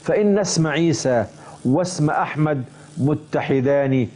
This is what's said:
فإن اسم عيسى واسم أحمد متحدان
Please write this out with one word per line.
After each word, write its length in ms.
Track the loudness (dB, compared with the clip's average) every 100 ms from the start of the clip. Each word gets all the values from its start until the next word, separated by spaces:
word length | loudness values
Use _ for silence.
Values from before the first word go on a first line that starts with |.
فإن 380 | 0 2 2 2
اسم 280 | 0 0 0
عيسى 580 | 2 0 0 0 0 -2 -8 -20 -8 0
واسم 440 | 0 0 -2 0
أحمد 540 | 0 -4 -2 -2 -2 -6 -16 -18 -4
متحدان 1080 | -2 -2 -4 -6 0 0 2 2 2 0 -2